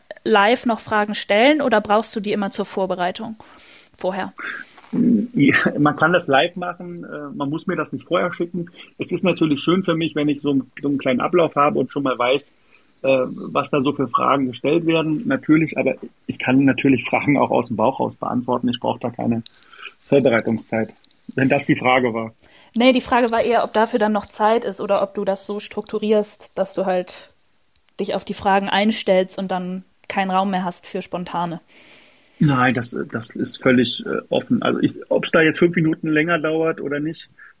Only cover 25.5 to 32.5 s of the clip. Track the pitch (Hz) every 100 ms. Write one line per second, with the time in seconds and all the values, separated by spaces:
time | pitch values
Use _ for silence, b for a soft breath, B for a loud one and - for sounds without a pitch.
25.5 | 208 - - 208 214 214 214 208 - -
26.5 | - 190 - 190 185 180 - - _ _
27.5 | _ _ _ _ - 202 - - 202 202
28.5 | 196 196 196 214 214 - 185 190 - 190
29.5 | 185 180 185 - _ - - 190 185 196
30.5 | 185 185 175 - 196 - 175 175 175 175
31.5 | - - b b b b b b - 151